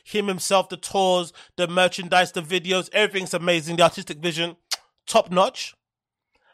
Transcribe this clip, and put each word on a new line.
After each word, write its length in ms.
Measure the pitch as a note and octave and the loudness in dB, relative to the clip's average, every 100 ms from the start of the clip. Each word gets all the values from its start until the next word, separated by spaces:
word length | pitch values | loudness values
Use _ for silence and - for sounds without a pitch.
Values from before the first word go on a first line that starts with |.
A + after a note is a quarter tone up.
him 240 | - G#3+ G3+ | -8 -4 -2
himself, 400 | F3+ - G3 F3+ | -4 0 0 0
the 80 | F3 | -8
tours, 560 | - G3 F#3 F3+ E3+ - - - | -4 0 2 2 0 -12 -12 -4
the 100 | F3 | -2
merchandise, 640 | F3+ F3+ F#3 F3 F3+ F3+ | 2 2 0 0 2 2
the 120 | F#3 | -2
videos, 480 | D#3 F3+ E3+ F#3 E3+ | -4 -4 0 -2 0
everything's 420 | G3+ G#3 G3 F3+ | 0 0 0 -4
amazing, 400 | F3 F3 E3+ D#3 | -4 0 0 0
the 80 | E3 | 4
artistic 360 | E3+ - F#3 D3+ | 4 2 -12 -6
vision, 380 | F3 D#3+ E3+ E3 - - _ _ - | -4 -4 -6 -6 -10 -10 _ _ 0
top 240 | A3+ - | 0 2
notch. 420 | F3+ A3 - - - _ _ _ _ _ _ _ | 2 0 -2 -14 -16 _ _ _ _ _ _ _